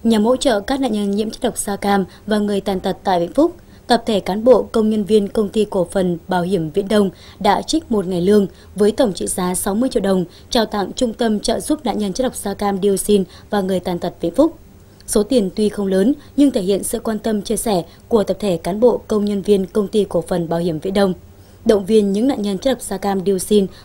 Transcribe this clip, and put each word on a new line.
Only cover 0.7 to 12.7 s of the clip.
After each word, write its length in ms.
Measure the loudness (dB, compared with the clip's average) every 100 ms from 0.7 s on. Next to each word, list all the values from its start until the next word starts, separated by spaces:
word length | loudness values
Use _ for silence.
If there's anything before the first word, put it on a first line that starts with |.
| -2
nạn 120 | -2
nhân 200 | -2 -2
nhiễm 200 | -2 -4
chất 100 | -4
độc 160 | -6 -4
da 180 | -6 -4
cam 300 | 0 0 0 -8 -4
và 140 | -2
người 220 | 0 -2
tàn 180 | -2 -4
tật 180 | -4 -4
tại 160 | 0 0
Vĩnh 140 | 0
Phúc, 220 | 2 0 0 -20 -20 0
tập 160 | 2 2
thể 140 | -2
cán 240 | -2 0
bộ, 200 | 4 4 4
công 180 | 0 0
nhân 140 | 0
viên 240 | 2 2 2
Công 220 | -2 -2
ty 160 | -2 -2
Cổ 180 | -2 -2
phần 260 | 0 -2 -4 -4
Bảo 140 | -4
hiểm 300 | 0 -2 -2
Viễn 160 | -4 0
Đông 220 | 2 2 -2 -20 -2
đã 220 | 0 0
trích 300 | 0 -4 -2
một 140 | -2 -2
ngày 160 | -2
lương 260 | 4 4 2 -6 -16 0
với 160 | 0
tổng 220 | 2 0
trị 140 | 0 -6
giá 280 | -4 -2 -2
sáu 200 | -2 -2
mươi 140 | 0
triệu 120 | 0
đồng 240 | 0 0 -2 -8 -4
trao 160 | -2 0
tặng 260 | -2 -6 -4
Trung 180 | -4
tâm 260 | -2 -2 0
trợ 200 | -2 -4
giúp 260 | -2 -4 -2
nạn 120 | -4
nhân 160 | -4
chất 100 | -2
độc 120 | -4 -4
da 180 | -8
cam 280 | -4 -4